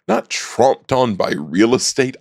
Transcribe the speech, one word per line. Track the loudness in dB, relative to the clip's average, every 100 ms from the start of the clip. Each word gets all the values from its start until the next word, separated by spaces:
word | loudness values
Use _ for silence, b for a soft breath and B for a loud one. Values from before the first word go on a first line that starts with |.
| -4
not | -4 -4
tromped | -10 -6 2 2 2 -2
on | 0 2 0
by | -2
real | -4 -4 2 2
estate | 2 0 -2 -4 -2